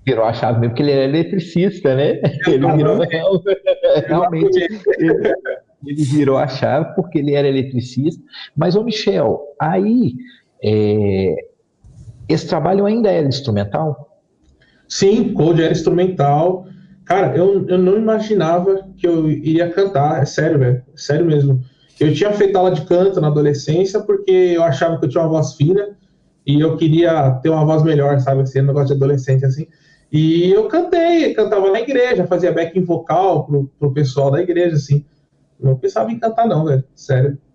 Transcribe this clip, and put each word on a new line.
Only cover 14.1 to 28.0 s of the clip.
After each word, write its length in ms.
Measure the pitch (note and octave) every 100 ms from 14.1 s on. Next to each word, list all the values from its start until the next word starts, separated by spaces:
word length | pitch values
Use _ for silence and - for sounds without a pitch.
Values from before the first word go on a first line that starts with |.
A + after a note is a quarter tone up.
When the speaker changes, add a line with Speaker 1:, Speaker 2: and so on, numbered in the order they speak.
| _ _ _ _ _ _ _ _
Speaker 2:
Sim, 460 | - G3 A3 G#3
Code 280 | - D3+ D#3+
era 80 | D#3+
instrumental. 920 | E3+ - E3+ F#3 F3+ C#3+ D3 F3 F#3 - - - -
Cara, 320 | - F3+ E3+ C3
eu, 300 | F#3 G3+ E3
eu 100 | F#3
não 200 | F#3 G#3
imaginava 880 | A3 A3 G#3+ G#3 D#3+ F3 F#3+ F#3+ - -
que 80 | F3
eu 220 | E3 D#3
iria 400 | D3 D#3 D#3+ F3
cantar, 520 | G3 G3 - D3+ D#3
é 20 | C3
sério, 320 | - D#3 D#3
velho, 200 | B2+ B2
é 200 | - -
sério 280 | - D3 E3+
mesmo. 360 | D3 C#3 C3 - _ _ _
Eu 120 | D#3
tinha 180 | - G3+
feito 220 | G#3 G3+ F#3+
aula 140 | F#3
de 100 | E3+
canto 400 | - F3 F#3+ F#3
na 60 | D3+
adolescência 720 | D3 D3 C3+ - D#3+ G3 G#3
porque 320 | G#3 G3 -
eu 320 | F#3 F3+ E3+
achava 340 | E3 C#3 E3+ D#3+
que 80 | D#3
eu 40 |
tinha 140 | F3
uma 60 | D#3+
voz 240 | D#3+ D3
fina 420 | - D3 G3 G3+ - _ _ _ _ -
e 140 | D3
eu 160 | D#3+ D#3+
queria 540 | E3 D#3+ E3+ D#3+ C3+ B2+
ter 60 | D#3+
uma 140 | D#3 D3+
voz 180 | D#3
melhor, 360 | D#3+ D3